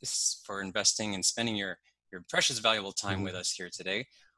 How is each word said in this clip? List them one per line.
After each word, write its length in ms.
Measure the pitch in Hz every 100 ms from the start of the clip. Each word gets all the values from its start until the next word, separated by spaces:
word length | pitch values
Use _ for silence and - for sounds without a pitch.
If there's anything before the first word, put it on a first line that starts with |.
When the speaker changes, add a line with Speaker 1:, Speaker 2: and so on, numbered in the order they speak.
Speaker 1:
s-, 380 | - - - - -
for 160 | 98
investing 520 | 95 104 98 - 107 98
and 80 |
spending 320 | 87 - 117 107
your, 220 | 98 87 _ _ _
your 120 | 92 -
precious, 300 | 175 170 120
valuable 320 | 113 110 98
time 240 | - 101 95
Speaker 2:
Mm-hmm. 80 | 95
Speaker 1:
with 100 | 90
us 160 | -
here 180 | - 87
today. 340 | - 90 101 135 - -